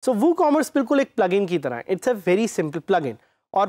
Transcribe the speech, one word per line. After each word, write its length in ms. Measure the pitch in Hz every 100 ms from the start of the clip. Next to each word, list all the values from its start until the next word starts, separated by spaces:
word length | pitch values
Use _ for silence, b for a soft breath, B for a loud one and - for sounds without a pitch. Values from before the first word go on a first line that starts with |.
So 120 | -
WooCommerce 600 | 226 285 339 320 294 294
बिल्कुल 260 | - 247 285
एक 140 | 269 -
प्लगइन 300 | 190 196 196
की 120 | 170
तरह 180 | 139 120
है, 80 |
it's 240 | - 190 -
a 60 | 233 180
very 200 | 185 226 -
simple 300 | 160 156 -
plugin। 240 | 185 143 113 _ _ _
और 140 | -